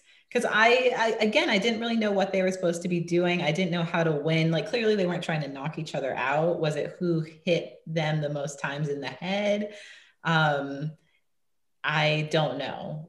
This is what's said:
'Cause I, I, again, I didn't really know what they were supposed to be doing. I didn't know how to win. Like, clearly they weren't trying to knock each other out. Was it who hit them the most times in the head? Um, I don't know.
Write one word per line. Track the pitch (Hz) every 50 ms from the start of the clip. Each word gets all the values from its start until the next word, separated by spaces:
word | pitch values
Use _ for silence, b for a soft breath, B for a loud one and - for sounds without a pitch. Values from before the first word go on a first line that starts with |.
| b b b b b b
'Cause | - 240 226 -
I, | - 214 220 233 240 254 254 247 -
I, | - 226 226 214 -
again, | 220 214 214 294 349 302
I | 220 196
didn't | 196 233 226 214
really | 233 233 233
know | 226 214 208
what | 202 190 190 190
they | - 190
were | 185 185
supposed | 185 185 180 170 170 170
to | - 180
be | 175 170
doing. | 170 - 170 175 180 175 175 175
I | 143 156
didn't | 160 185 190 165
know | 170 175
how | 165 165 - 170 165
to | 160
win. | 151 143 143 160 160 160 160 165
Like, | 165 156 147 -
clearly | - 240 226 214 214
they | 202 180
weren't | 175 180 175 -
trying | - 165 151
to | 143 139
knock | 139 135 135 156 -
each | 160 156 - -
other | 147 135 127 -
out. | - 123 135 143 151 160 175 165 165
Was | 160 151 151
it | 143 - - - -
who | 180 170 165 160 156 - - - -
hit | 185 170 165 - - - - -
them | 160 160 165 151 156 156 151
the | 147 143
most | 147 143 139 156 - -
times | - 143 139 147 151 143
in | 143 143
the | 135 123
head? | - - 170 185 196 202 208 208 208 208 214 214 B B B B B B B B B B
Um, | - 160 165 160 156 151 143 139 139 139 139 139 151 156 - - _ _ _ _ _ _ _ _ _ _ _ _ _ _ _ _
I | - 147 151 156 151 151 151 151 151 151
don't | 165 156 151 139 131 139
know. | 131 117 113 117 - - 156 156 -